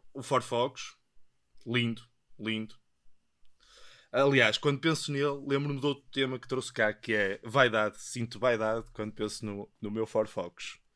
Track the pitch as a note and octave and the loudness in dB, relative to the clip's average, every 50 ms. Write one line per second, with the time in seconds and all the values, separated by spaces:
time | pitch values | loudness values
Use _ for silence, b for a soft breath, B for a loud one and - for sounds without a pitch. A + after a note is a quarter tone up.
0 | - - - C3+ B2+ - C#3+ B2+ - - B2 A#2 B2 C3+ - - - - - _ | -20 -16 -14 -12 -4 0 2 2 2 2 0 0 0 0 -2 -8 -14 -14 -16 _
1 | _ _ _ - - - _ _ _ _ _ - - A2+ A#2 B2 A#2 A2+ A#2 - | _ _ _ -20 -20 -20 _ _ _ _ _ -16 -8 -2 0 0 0 0 -2 -6
2 | - - _ _ _ _ - - G#2 A2 A2 A2 A2 G#2+ - - _ _ _ _ | -10 -18 _ _ _ _ -16 -8 -6 -4 -4 -4 -6 -8 -12 -20 _ _ _ _
3 | _ - - - _ _ _ _ - - - b b b b b b b b b | _ -20 -20 -20 _ _ _ _ -20 -20 -20 b b b b b b b b b
4 | b b - B2 C#3 C#3+ C#3 C3 A#2 G#2+ G#2+ - - D3 - - - E3 D#3+ - | b b 0 4 4 6 8 8 8 6 6 4 2 0 0 2 2 2 2 2
5 | - - C#3+ C#3 C#3+ D3 C#3 C#3 C#3 C#3+ C#3 C#3 C#3+ D3 C#3+ C3+ C3 D3 C#3 C#3 | -2 -4 -2 0 0 0 -2 -2 -2 -2 0 0 0 -2 -4 0 0 0 -2 -2
6 | - - - C#3 C3+ C3 C3 B2 - - C3+ B2+ A#2+ - - - A2 G#2+ G#2 - | -6 -6 -2 0 0 0 0 -4 -6 -4 -4 -4 -4 -4 0 2 2 2 2 -2
7 | - A2+ A2 G#2+ G2+ F#2+ G2+ - - A#2 G#2+ C#3 C3 A#2+ G#2+ A2 G#2+ G#2 - - | -2 0 2 2 2 0 -2 -4 -8 -2 2 4 4 4 4 2 2 0 -2 -6
8 | - - - B2 A#2 A#2 - G#2 A#2 B2+ A#2+ G#2+ A2 A2 A2+ A2+ A2 - - - | -10 -10 -6 -6 -6 -6 -4 0 2 2 2 4 2 2 0 0 -4 -6 -8 -8
9 | G#2+ G#2+ G#2+ - G#2+ G#2 - - - G#2+ G2+ G2+ G2+ - _ _ - G2+ G#2 A2 | -8 -8 -6 -6 -6 -6 -6 -6 -8 -8 -6 -8 -10 -12 _ _ -8 -4 -2 -2
10 | A2 - - A2+ G#2+ - - G#2 F2 F2+ - - - - - - _ _ _ | -2 0 0 0 0 0 -2 -6 -8 -8 -10 -12 -12 -12 -12 -14 _ _ _